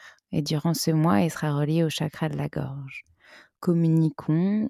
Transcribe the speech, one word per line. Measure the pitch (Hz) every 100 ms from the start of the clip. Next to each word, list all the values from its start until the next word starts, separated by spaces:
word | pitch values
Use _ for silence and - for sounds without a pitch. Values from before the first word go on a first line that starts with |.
| - - _
et | 170
durant | 147 156 170
ce | 156 -
mois, | 160 160 202
il | 170
sera | - 156
relié | 143 147 160 160
au |
chakra | - 156 - 160
de | 147
la | 143
gorge. | 147 135 139 135 - - _ _ - - _
Communiquons, | - 170 165 160 160 - - 156 190 214 214